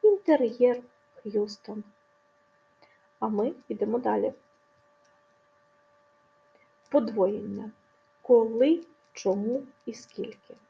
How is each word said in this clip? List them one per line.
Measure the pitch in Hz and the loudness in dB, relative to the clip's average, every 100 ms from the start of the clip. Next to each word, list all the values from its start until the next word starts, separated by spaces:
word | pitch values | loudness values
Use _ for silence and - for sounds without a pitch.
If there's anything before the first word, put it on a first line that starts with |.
Інтер'єр, | 427 403 - 294 240 226 247 247 - _ _ - | 4 4 2 2 2 2 2 2 -8 _ _ -18
Х'юстон. | 214 208 208 208 - 214 208 _ _ _ _ _ _ _ _ _ - _ _ _ | -6 -4 -4 -8 -14 -14 -16 _ _ _ _ _ _ _ _ _ -20 _ _ _
А | - | -4
ми | 208 233 - _ | -2 -2 -4 _
йдемо | 214 214 233 | -6 -2 -2
далі. | 240 214 208 - _ _ _ _ _ _ _ _ _ _ _ _ _ _ _ _ _ _ _ _ _ _ _ _ _ | -2 -2 -2 -6 _ _ _ _ _ _ _ _ _ _ _ _ _ _ _ _ _ _ _ _ _ _ _ _ _
Подвоєння. | 285 226 214 190 208 202 202 214 - _ _ _ _ | 0 0 0 0 0 -8 -10 -12 -16 _ _ _ _
Коли, | - 240 220 226 269 339 - _ _ | 4 4 4 2 2 2 -2 _ _
чому | - 196 196 214 262 269 _ - | -6 -2 -2 -2 -4 -8 _ -14
і | |
скільки. | 220 - - - - _ - | -14 -16 -12 -12 -12 _ -20